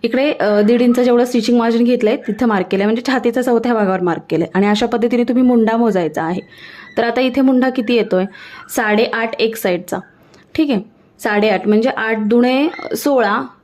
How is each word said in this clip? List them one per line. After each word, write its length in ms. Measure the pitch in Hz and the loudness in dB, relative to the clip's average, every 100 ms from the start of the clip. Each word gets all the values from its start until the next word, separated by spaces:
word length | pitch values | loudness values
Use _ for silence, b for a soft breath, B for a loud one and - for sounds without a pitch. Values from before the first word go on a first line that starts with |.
इकडे, 280 | 233 254 285 | -2 0 0
अ, 300 | - 202 208 | 0 0 2
दीड 200 | 208 240 | 4 4
इंच 180 | 240 240 | 4 2
जेवढं 260 | 247 240 247 | 4 2 2
स्टिचिंग 320 | 247 214 240 | 0 2 2
मार्जिन 260 | 226 233 | 2 2
घेतलंय, 320 | 240 247 208 214 | 2 2 0 -2
तिथं 300 | - 208 247 | -4 -2 0
मार्क 200 | 202 180 | 0 0
केलंय, 140 | 196 208 | 0 0
म्हणजे 160 | 226 254 | 0 -2
छातीच्या 360 | 262 240 233 | -2 0 -2
चौथ्या 300 | 254 240 233 | 0 0 0
भागावर 280 | 226 202 185 | 0 0 0
मार्क 200 | 175 156 - | -2 -4 -4
केलंय 180 | 160 165 | -4 -2
आणि 140 | 185 202 | 0 0
अशा 180 | 208 233 | 0 0
पद्धतीने 380 | 233 233 240 | 0 0 0
तुम्ही 200 | 240 240 | 0 2
मुंडा 340 | 254 247 220 226 | 4 4 2 2
मोजायचा 460 | 233 185 165 151 | 0 0 -2 -4
आहे. 180 | 160 180 - B B B B - | -4 -6 -8 B B B B -4
तर 60 | |
आता 180 | 233 233 | -2 0
इथे 200 | 254 247 | 0 2
मुंडा 280 | 269 254 262 | 2 4 2
किती 240 | 254 226 | -2 0
येतोय, 320 | 240 202 185 196 B B B B - | 0 2 0 -2 B B B B -4
साडेआठ 600 | 220 214 226 226 226 - | 0 0 0 -2 -6 -2
एक 160 | 226 220 | -4 -2
साईडचा. 420 | 202 175 - 180 - b b b b - | -4 -4 -4 -10 -10 b b b b -4
ठीक 160 | 302 | 0
आहे, 100 | 220 - _ _ _ | -2 -4 _ _ _
साडेआठ 480 | 233 208 214 190 - | -4 0 0 0 2
म्हणजे 220 | 208 240 | 2 2
आठ 280 | 262 220 220 | -2 -4 -4
दुणे 480 | 214 240 247 254 302 - - - | 0 2 2 2 -2 -4 -10 -4
सोळा 500 | 285 269 208 220 131 - | 0 0 0 -2 -6 -16